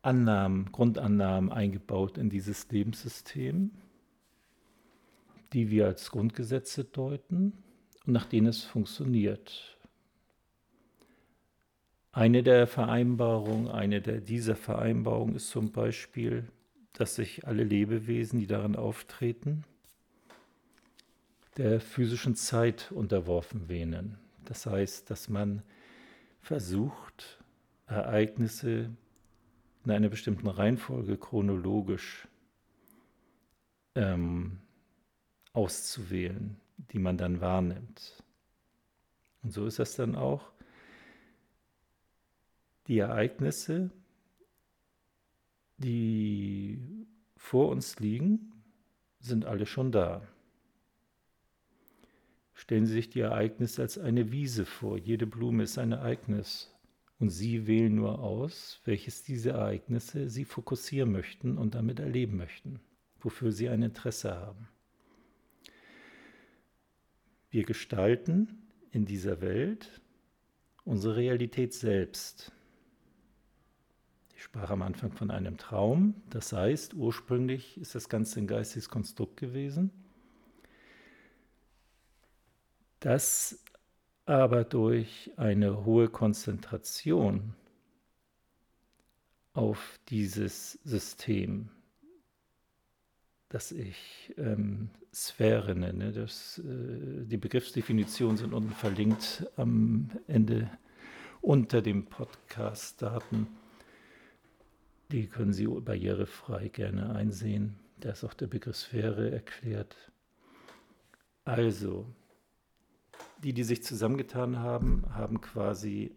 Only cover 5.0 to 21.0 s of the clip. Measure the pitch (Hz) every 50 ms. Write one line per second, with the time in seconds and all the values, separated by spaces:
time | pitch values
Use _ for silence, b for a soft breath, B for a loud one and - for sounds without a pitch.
5 | b b b b b b b b b _ - 123 113 107 107 107 104 95 92 -
6 | - - - 110 104 117 - - 123 113 131 131 - - - - 127 - - 139
7 | 131 135 143 139 _ _ 175 175 190 202 202 B B B B B B B _ _
8 | _ - 123 117 - - - 110 110 117 113 - - - - 120 101 - - -
9 | 147 131 123 113 101 101 101 - - - - - - - - _ - - _ _
10 | _ _ _ _ _ _ _ _ _ _ _ _ _ _ b b b b b b
11 | b b b b b b b b b b b _ _ _ _ _ _ _ _ _
12 | _ _ - 123 113 113 120 123 120 131 127 123 120 117 - - 117 113 113 117
13 | 123 123 123 113 120 117 113 110 104 107 110 110 117 117 - 110 104 101 104 101
14 | 101 110 110 113 98 101 113 120 117 110 110 - - - 107 - 113 113 113 117
15 | 110 113 110 113 117 110 107 107 - - - 117 110 107 - 117 113 117 113 -
16 | - - - 123 113 117 120 120 117 117 - _ _ _ _ _ - _ _ -
17 | 117 - - - 110 - - - - 135 113 104 117 104 104 101 104 104 117 113
18 | 107 117 117 117 117 110 120 120 104 95 104 104 104 107 104 113 117 110 110 -
19 | - - - - 123 117 113 117 - 143 151 156 151 _ _ _ _ - _ _
20 | _ _ _ b b b b b b b b b b b b _ _ _ _ -